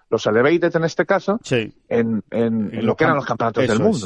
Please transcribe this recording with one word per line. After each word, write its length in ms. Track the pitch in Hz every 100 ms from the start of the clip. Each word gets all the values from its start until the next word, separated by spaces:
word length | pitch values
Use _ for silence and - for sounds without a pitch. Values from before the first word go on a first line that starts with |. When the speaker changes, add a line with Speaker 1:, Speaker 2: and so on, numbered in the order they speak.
| _
Speaker 1:
los 180 | 113 117
Elevated 480 | 107 139 170 170 160
en 80 |
este 200 | 160 - 165
caso, 320 | 196 - 208
Speaker 2:
Sí. 300 | - 127 104 - -
Speaker 1:
en, 340 | 117 113 110 -
en, 400 | 110 117 113 101
Speaker 2:
En 40 |
Speaker 1:
en 60 | 113
lo 60 | 113
Speaker 2:
los 80 | 147
Speaker 1:
que 80 |
eran 100 | 160
Speaker 2:
camp-, 60 | 147
Speaker 1:
los 60 | -
campeonatos 360 | - 113 113
del 100 | 120
Speaker 2:
eso 100 | 110
Speaker 1:
mundo, 140 | 202 175